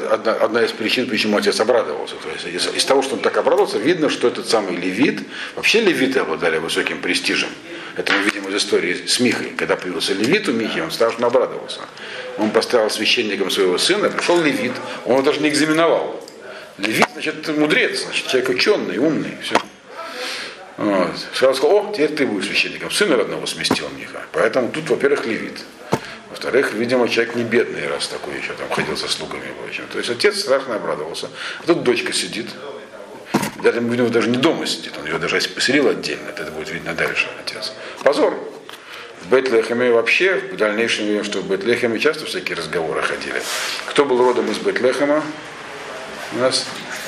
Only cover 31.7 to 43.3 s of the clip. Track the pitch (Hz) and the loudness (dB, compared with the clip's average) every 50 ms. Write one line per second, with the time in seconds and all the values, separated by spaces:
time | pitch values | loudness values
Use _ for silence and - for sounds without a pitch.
31.7 | 170 156 131 123 120 113 - 95 - - 107 92 85 101 120 - - - - 110 | 2 2 4 2 2 2 0 -2 -2 -2 -4 -4 -6 -6 -8 -8 -10 -12 -12 -12
32.7 | 107 - - - - - - - - - - - - - - - - - - 117 | -12 -14 -14 -16 -16 -16 -16 -16 -16 -18 -14 -4 -2 -2 -2 -2 -6 2 2 2
33.7 | 113 117 120 117 120 120 123 113 110 117 107 110 123 123 - 170 135 101 78 76 | 4 4 0 0 2 2 2 4 4 2 2 4 2 4 4 4 2 2 -2 -4
34.7 | - - - - - - 73 76 78 80 80 - - - - - - - - - | -4 -6 -6 -10 -10 -10 -6 -4 -4 -2 -2 0 0 0 0 -2 -2 -2 0 2
35.7 | 131 151 139 107 90 80 - - 73 65 - - - - 73 73 78 78 78 76 | 2 4 4 4 2 0 -2 -6 -6 -6 -8 -10 -10 -10 -10 -8 -8 -8 -8 -8
36.7 | 80 82 78 82 85 - 73 - - - - - - - - - - - - - | -8 -8 -6 -6 -4 -2 -2 -2 0 -2 -2 -2 -4 -10 -10 -10 -10 -8 -8 -10
37.7 | - - - - - - - - 147 - 277 185 151 - - - - - - - | -10 -10 -12 -12 -12 2 4 4 4 6 4 2 2 -2 -8 -10 -12 -14 -16 -16
38.7 | - - - - - - - - - - - - 120 131 131 131 113 113 110 - | -18 -18 -16 -16 -16 -16 -16 -16 -16 -16 -2 4 4 4 4 6 4 4 4 4
39.7 | 120 120 123 123 117 117 110 - - - 170 190 185 - 185 - 92 - 107 107 | 0 2 4 4 4 4 4 4 4 4 4 4 2 2 -2 -4 -2 0 2 2
40.7 | 104 107 117 113 - 110 107 104 104 104 95 101 98 101 92 95 95 92 98 113 | 2 2 0 0 0 0 0 0 0 0 0 -2 -4 -4 -2 0 -2 0 2 2
41.7 | 123 120 127 117 117 120 117 147 160 - - - - 95 90 - 90 - 80 80 | 2 2 2 0 0 2 2 2 2 0 -4 -6 -6 -4 -4 -4 -4 -4 -4 -4
42.7 | 82 87 82 78 67 78 - - 76 - - 71 | -2 -2 -2 0 -2 -2 -2 -2 -2 -4 -4 -4